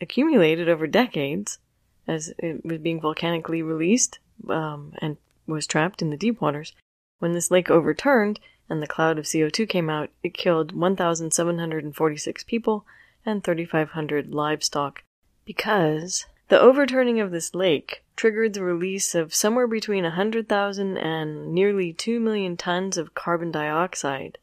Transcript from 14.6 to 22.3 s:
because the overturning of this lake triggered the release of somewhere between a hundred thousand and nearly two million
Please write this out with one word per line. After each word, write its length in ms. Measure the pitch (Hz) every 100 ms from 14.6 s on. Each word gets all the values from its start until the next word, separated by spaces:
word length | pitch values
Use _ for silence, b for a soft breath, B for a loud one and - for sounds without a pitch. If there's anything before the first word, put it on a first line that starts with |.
| - 147 139 - - _ _ _ -
because 840 | - - 208 156 156 175 - - _ _
the 100 | -
overturning 600 | 240 269 269 262 247 226
of 120 | 196
this 240 | 170 - 175
lake 480 | 190 139 - - _ -
triggered 380 | 220 214 226
the 100 | 202
release 520 | 180 170 185 190 - 175
of 180 | 160
somewhere 340 | - 214 240 247
between 380 | 220 208 196 165
a 60 |
hundred 360 | 165 214 226 214
thousand 500 | 208 202 196 196 185
and 540 | 160 160 156 151 151
nearly 400 | 170 202 196 175
two 280 | 165 226 233
million 360 | 220